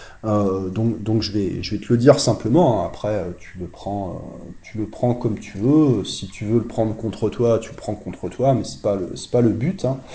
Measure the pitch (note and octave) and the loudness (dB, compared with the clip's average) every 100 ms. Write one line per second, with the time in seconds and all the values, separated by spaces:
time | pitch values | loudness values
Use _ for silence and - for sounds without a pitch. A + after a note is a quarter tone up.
0 | - - A2 G#2 G2+ F#2+ F#2 G#2+ A2+ G#2+ | -18 -8 0 2 2 0 -2 -2 0 0
1 | G#2 A2 G2 G#2 F#2+ C#2 - G2+ - A#2+ | 0 0 0 -2 -2 -4 -6 -4 2 4
2 | C3 C#3+ - G#2+ A2 D3+ D#3 G#2+ E2+ - | 8 6 6 0 2 4 4 2 -2 -4
3 | G#2+ G#2+ F2 F2 - F#2 E2+ - G2 G2+ | -4 -2 -4 -8 -14 -12 -12 -10 -8 -6
4 | F#2 F2 - - D2 - - G#2+ G2+ - | -6 -8 -12 -14 -16 -18 -12 -8 -8 -2
5 | B2 A#2 A#2 G2+ - F#2+ A#2 D#3 D3 A2 | 0 0 -2 -4 -8 -2 4 6 6 4
6 | F#2 - G2 - G#2 A2+ G#2+ - A2 G#2 | 0 -8 -10 -8 0 0 0 -2 -2 -2
7 | A2 - G#2 G2 A#2 A2 - - - G#2 | -6 -2 -2 2 2 2 -2 -12 -8 -8
8 | F#2+ - F#2 - C3+ A#2+ - - G#2+ G2 | -8 -8 -8 0 2 2 0 -4 -2 0
9 | F2 - - A#2+ A#2+ G2 C#3+ F#3+ B2+ C#3 | -2 -8 -2 4 4 4 0 0 -2 -4
10 | - | -8